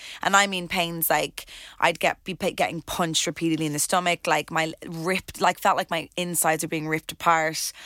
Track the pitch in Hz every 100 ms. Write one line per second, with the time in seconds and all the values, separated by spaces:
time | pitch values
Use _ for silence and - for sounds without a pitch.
0 | - - - 196 202 185 175 185 170 170
1 | 165 156 143 - - - - - 165 170
2 | 175 - - 175 180 - 147 165 - -
3 | 170 160 - 160 165 156 156 147 - 185
4 | 175 170 - 156 147 160 160 156 - 165
5 | 165 185 - - 180 185 202 170 185 165
6 | 147 - 180 170 165 160 165 160 156 156
7 | - - 175 165 156 156 - -